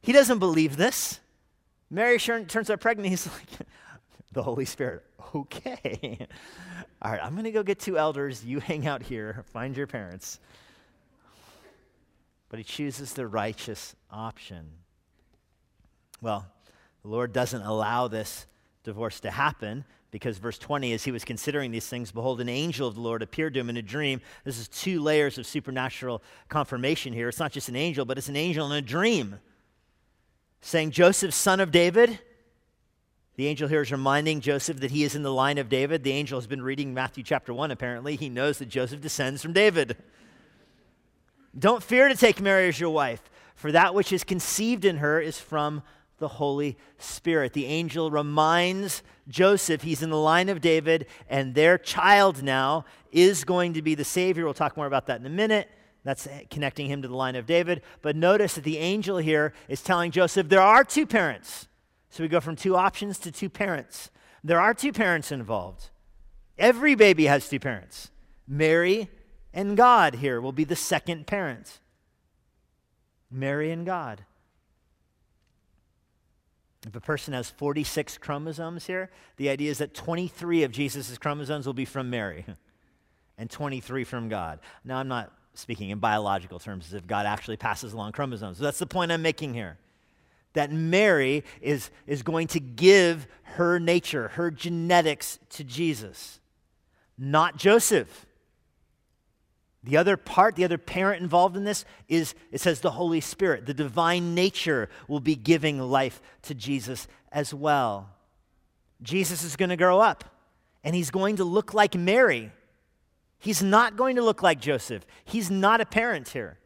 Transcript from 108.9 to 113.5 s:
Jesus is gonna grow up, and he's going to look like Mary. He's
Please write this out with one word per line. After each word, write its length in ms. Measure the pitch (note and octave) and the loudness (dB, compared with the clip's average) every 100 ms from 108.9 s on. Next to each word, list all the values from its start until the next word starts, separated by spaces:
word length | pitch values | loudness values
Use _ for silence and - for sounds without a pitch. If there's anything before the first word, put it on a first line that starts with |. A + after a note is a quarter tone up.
| _ | _
Jesus 440 | A2+ F3+ E3 E3+ | -4 -2 -2 -4
is 120 | E3 C#3+ | -8 -2
gonna 200 | F#3 F3+ | -2 2
grow 240 | F3+ F#3 | 4 6
up, 240 | A3 - - _ _ _ _ _ | 4 2 -12 _ _ _ _ _
and 120 | D3 | -4
he's 160 | F3 D#3+ | -2 -2
going 240 | F#3+ F#3+ G#3 | -2 0 0
to 80 | |
look 280 | F3+ F#3+ G#3 | 0 0 0
like 220 | G#3+ G#3 | 2 2
Mary. 560 | F3+ F3 A3 B3 B2+ A2 - _ _ _ _ _ _ _ _ | 2 2 4 4 2 -4 -18 _ _ _ _ _ _ _ _
He's 240 | - | -4